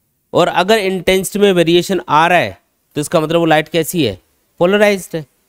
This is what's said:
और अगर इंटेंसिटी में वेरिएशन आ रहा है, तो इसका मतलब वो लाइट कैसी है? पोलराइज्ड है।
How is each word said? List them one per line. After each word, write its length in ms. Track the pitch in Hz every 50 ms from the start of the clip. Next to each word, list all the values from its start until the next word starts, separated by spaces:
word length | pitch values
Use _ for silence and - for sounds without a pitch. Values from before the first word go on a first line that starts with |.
| _ _ _ _ _ _ -
और 160 | 143 175 175
अगर 300 | - 165 180 196 226 220
इंटेंसिटी 580 | 190 190 190 185 165 - 190 190 185 - - 196
में 140 | 202 202 185
वेरिएशन 480 | 175 170 160 170 175 170 - 196 175 - -
आ 180 | 135 151 165
रहा 120 | 175 180 170
है, 200 | 127 101 92 - _ _ _ _ _ _ _
तो 40 | 147
इसका 200 | 147 - - 165
मतलब 180 | 156 151 165 170
वो 80 | 170
लाइट 220 | 160 156 156 151 -
कैसी 340 | - 165 156 - - 170 139
है? 160 | 107 95 - _ _ _ _ _ _ _ _
पोलराइज्ड 560 | 170 180 202 208 208 208 202 190 170 - -
है। 100 | 160 147 - _ _ _